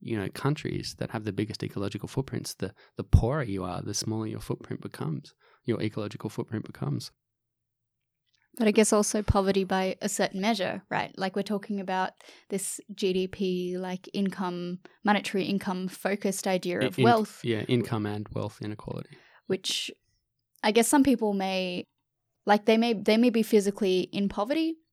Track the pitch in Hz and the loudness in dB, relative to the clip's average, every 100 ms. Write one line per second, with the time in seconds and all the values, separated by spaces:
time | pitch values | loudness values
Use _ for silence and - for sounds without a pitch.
0 | - 110 98 - 135 151 - - - - | -6 -4 -4 -4 -2 -2 -2 -6 -6 -8
1 | - 113 107 98 107 - 104 95 98 104 | -6 -4 -4 -2 -4 -4 -6 -4 -6 -6
2 | - - 135 117 - - 92 - _ - | -6 -4 -4 -6 -8 -8 -8 -8 _ -12
3 | - - 117 151 117 98 92 90 101 101 | 6 6 6 0 -4 -4 -6 -6 -6 -6
4 | 110 110 110 110 - - - 120 104 - | -4 -4 -6 -8 -8 -8 -6 -10 -10 -8
5 | 151 143 - _ _ _ - 113 107 110 | -6 -6 -10 _ _ _ -6 -4 -4 -4
6 | 104 - 107 - - 110 - - 135 127 | -8 -8 -8 -8 -6 -6 -8 -8 -6 -4
7 | - - _ _ _ _ _ _ _ _ | -8 -16 _ _ _ _ _ _ _ _
8 | _ _ _ _ _ - 220 214 214 214 | _ _ _ _ _ 0 4 6 6 4
9 | 214 214 202 208 196 196 190 190 190 - | 2 0 2 4 4 2 2 0 0 -2
10 | 208 - 196 190 202 214 - 185 - - | -4 -2 -2 0 0 0 -2 -6 -4 -4
11 | - - 190 185 196 208 - 202 185 185 | -4 -4 -4 -2 -2 -4 -4 -6 -2 -2
12 | 185 - - - _ 196 - - - 196 | -2 -6 -20 -20 _ -6 -4 -8 -12 -2
13 | 196 185 185 - 190 180 180 180 185 185 | 0 2 -2 -2 -2 0 -2 -4 -6 -8
14 | - - 196 180 185 175 175 180 - _ | -6 -2 -2 -2 -4 -4 -6 -8 -12 _
15 | - 208 - 190 - 196 202 185 185 - | 2 2 2 -2 0 -2 -2 -4 -4 -6
16 | - 202 202 190 196 185 180 175 - 185 | -4 -2 -2 -2 -2 -2 0 0 -2 4
17 | 226 233 214 - - 107 - 123 - 110 | 4 6 2 -4 -2 -2 0 0 0 -2
18 | 104 104 107 107 104 - 107 107 - - | -2 -4 -6 -6 -6 -6 -10 -8 -8 -10
19 | - - _ _ - 185 - - - - | -10 -18 _ _ -6 -4 -2 -4 -6 -12
20 | _ _ _ _ _ _ 220 220 233 294 | _ _ _ _ _ _ 2 4 6 6
21 | 269 233 220 196 190 190 185 180 - _ | 6 4 2 0 0 -2 -2 -4 -8 _
22 | _ _ _ _ - 208 208 220 233 208 | _ _ _ _ 2 4 6 4 4 2
23 | 208 220 247 226 214 214 196 196 196 185 | 4 6 6 4 4 4 4 2 2 2
24 | 180 - 196 196 208 311 320 320 _ | 0 -2 -2 0 0 0 0 -4 _